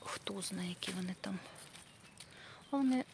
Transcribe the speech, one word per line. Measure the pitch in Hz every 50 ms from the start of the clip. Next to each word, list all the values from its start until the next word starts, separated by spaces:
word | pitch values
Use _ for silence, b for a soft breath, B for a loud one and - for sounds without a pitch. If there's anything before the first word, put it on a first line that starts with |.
| -
хто | - - - - - 202 196
знає, | 180 - 190 180 180 180
які | 180 - - 190
вони | 180 185 180 185 185 -
там. | - 202 190 180 B B B B B B B - - - - - - - - B B B B B B B B B B -
А | 285
вони | 277 269 254 254 254 - -